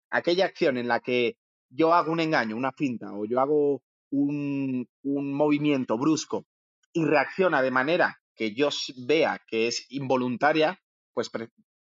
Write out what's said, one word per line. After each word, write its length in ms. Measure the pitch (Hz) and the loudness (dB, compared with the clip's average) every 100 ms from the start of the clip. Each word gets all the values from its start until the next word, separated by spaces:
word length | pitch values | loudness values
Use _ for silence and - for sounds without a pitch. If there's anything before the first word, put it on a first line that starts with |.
| _ | _
aquella 360 | 120 165 175 180 | -2 0 2 0
acción 320 | - 160 127 | 0 0 0
en 100 | 120 | 0
la 100 | 117 | -2
que 380 | - 123 117 - _ _ _ | 0 0 0 -2 _ _ _
yo 240 | 131 160 | 0 4
hago 160 | 170 151 | 4 2
un 100 | 165 | 0
engaño, 360 | 160 151 113 110 | 0 0 0 -2
una 160 | 131 | -4
finta, 400 | - 143 113 101 | -4 -4 -4 -8
o 120 | 101 | -8
yo 140 | 107 123 | -4 0
hago 440 | 135 151 143 135 - _ _ | 2 2 2 -2 -6 _ _
un, 800 | 139 143 147 143 139 135 127 117 _ | -2 -2 -2 -4 -4 -4 -4 -6 _
un 280 | 135 143 139 | -6 -4 -2
movimiento 640 | 139 151 147 151 139 123 117 | 0 2 2 2 0 0 0
brusco 480 | 143 151 - 104 - _ _ _ _ | 2 0 -2 -8 -8 _ _ _ _
y 120 | 170 | -2
reacciona 580 | 151 139 131 - 185 151 | 2 2 2 0 2 2
de 80 | 131 | 2
manera 500 | 127 131 175 127 - _ | 2 2 2 0 -2 _
que 180 | - 110 | -6 -4
yo 160 | 104 143 | 0 -2
s-, 240 | - - 127 | -2 -8 -8
vea 440 | 123 156 123 98 - | 0 2 2 -2 -4
que 220 | 113 117 | -2 -2
es 180 | 117 - | -2 -8
involuntaria, 880 | 131 131 131 127 117 143 156 156 190 _ _ _ | -8 -2 0 0 0 2 4 2 -2 _ _ _
pues 160 | - 113 | -6 -6
pre-, 200 | 113 113 _ _ _ | -8 -12 _ _ _